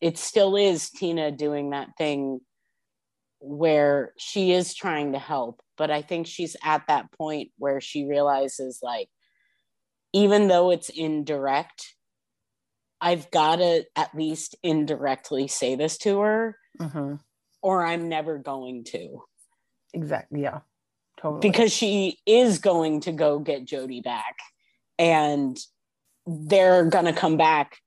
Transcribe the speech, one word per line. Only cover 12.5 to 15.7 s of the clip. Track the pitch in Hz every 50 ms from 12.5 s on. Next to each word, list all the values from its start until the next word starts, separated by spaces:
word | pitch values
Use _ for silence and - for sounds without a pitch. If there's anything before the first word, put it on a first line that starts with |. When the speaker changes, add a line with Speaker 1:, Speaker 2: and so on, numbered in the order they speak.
| _ _ _ _ _ _ _ _ _ -
Speaker 1:
I've | 165 175 175 165 143 -
gotta | - 165 156 156 165 175 180 175 170 160 - - -
at | 151 151 - -
least | 151 156 156 160 160 - - - - -
indirectly | 170 156 156 151 147 151 123 139 139 131 - - - 147 131 139 139
say | - - 135 127